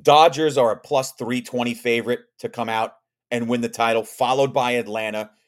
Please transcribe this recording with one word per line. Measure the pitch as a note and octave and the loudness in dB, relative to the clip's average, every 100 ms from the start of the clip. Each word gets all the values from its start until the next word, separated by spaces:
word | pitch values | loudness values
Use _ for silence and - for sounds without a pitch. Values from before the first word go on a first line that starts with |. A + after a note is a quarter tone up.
Dodgers | D3 D3 E3 D3 D#3 C3+ | 4 6 6 4 0 2
are | A#2 | 2
a | G#2 | 0
plus | - C#3+ C3+ | -2 -2 -2
three | - A#2 B2 | -6 -6 -6
twenty | A#2+ B2 A#2+ | -4 -4 -4
favorite | A#2 B2 A#2 G#2+ A#2+ _ _ | -4 -2 -2 -2 -6 _ _
to | A#2 | -12
come | - A2+ | -8 -4
out | A2 A2 - _ _ - | -4 -4 -8 _ _ -6
and | A#2+ A#2 | -4 -2
win | A#2+ | -2
the | A#2 | -2
title, | A#2 A#2 A2+ | -2 0 0
followed | G#2+ - B2 C3 E3+ | -2 -2 0 2 0
by | C3+ B2 | 0 0
Atlanta | A#2+ G#2 A2 A2 G#2+ G#2+ _ | -2 -4 -6 -6 -6 -8 _